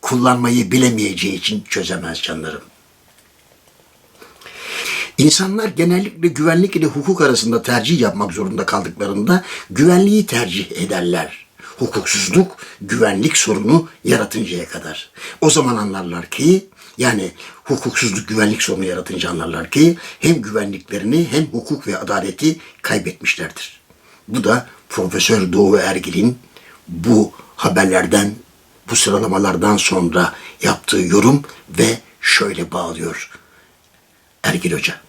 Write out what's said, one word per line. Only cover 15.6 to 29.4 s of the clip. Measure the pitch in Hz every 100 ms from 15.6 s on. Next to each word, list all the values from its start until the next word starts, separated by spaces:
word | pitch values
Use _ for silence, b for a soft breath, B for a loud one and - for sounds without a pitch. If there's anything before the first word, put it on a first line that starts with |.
| 131 117
anlarlar | 104 95 90 87 85
ki, | - 139 190 - B B B
yani | 123 107 92 - B B
hukuksuzluk, | - 135 - - 120 92 -
güvenlik | 110 107 104
sorunu | - 95 95
yaratınca | 87 - 90 -
anlarlar | 85 78 78 -
ki | - 160 170 B B
hem | - 165
güvenliklerini | 107 107 101 95 - 101 101 151 170
hem | 147 156
hukuk | 120 - 143 -
ve | 95
adaleti | - 101 95 - 156 160 B B
kaybetmişlerdir. | - 104 87 - - - - - - - _ _ b b -
Bu | 127
da | 104 117 123 B B
Profesör | - 92 95 - 113 92
Doğu | 90 98 101
Ergil'in | 92 92 90 87 110 123 B B B B -
bu | 85 87 110 104 B B B
haberlerden, | - 90 95 92 - 101 101 110 - _ _ _ -
bu | 117
sıralamalardan | - 98 110 98